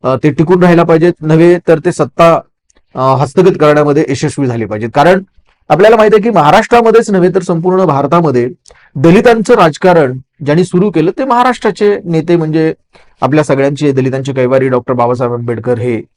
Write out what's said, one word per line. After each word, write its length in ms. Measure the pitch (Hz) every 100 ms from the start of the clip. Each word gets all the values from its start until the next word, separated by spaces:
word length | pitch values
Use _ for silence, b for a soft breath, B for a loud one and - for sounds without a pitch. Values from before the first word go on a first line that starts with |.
अ, 120 | - 165
ते 80 | 156
टिकून 300 | 135 160 180
राहायला 220 | 180 170
पाहिजेत, 300 | 170 165 175 170
नव्हे 360 | 156 156 170 175
तर 220 | - 156
ते 120 | 175
सत्ता, 500 | 160 143 - 165 160 - _ _ _ _ -
अ, 200 | 131 131
हस्तगत 420 | 143 - 185 185
करण्यामध्ये 460 | 151 147 147 147 160
यशस्वी 380 | 135 151 131 135
झाले 180 | 117 107
पाहिजेत. 240 | 107 113
कारण 300 | 143 151 196 190 _ _ _ _
आपल्याला 260 | 156 214 226
माहिती 200 | 214 214
आहे 80 |
की 60 | 220
महाराष्ट्रामध्येच 840 | 196 147 185 214 240 226 220 226
नव्हे 180 | 190 180 185
तर 60 |
संपूर्ण 440 | 180 170 180 185 185
भारतामध्ये 640 | 139 139 170 160 123 120 175 _ b b -
दलितांचं 580 | 156 190 240 226 208
राजकारण 640 | 233 170 143 277 262 147 131 _ _ 139
ज्यांनी 180 | 151
सुरू 280 | 185 180 208
केलं 200 | 165 160
ते 140 | - 269
महाराष्ट्राचे 760 | 240 254 240 220 - 208 202 175
नेते 300 | 165 160 170
म्हणजे 380 | 156 156 160 160 _ b b b
आपल्या 220 | 135 151
सगळ्यांचे 480 | 151 139 139 139 147
दलितांचे 420 | 135 131 131 135
कैवारी 340 | 131 123 135 131
डॉक्टर 260 | 123 117
बाबासाहेब 400 | 123 120 123 123
आंबेडकर 460 | 120 120 117 123 120
हे 180 | 123 110 -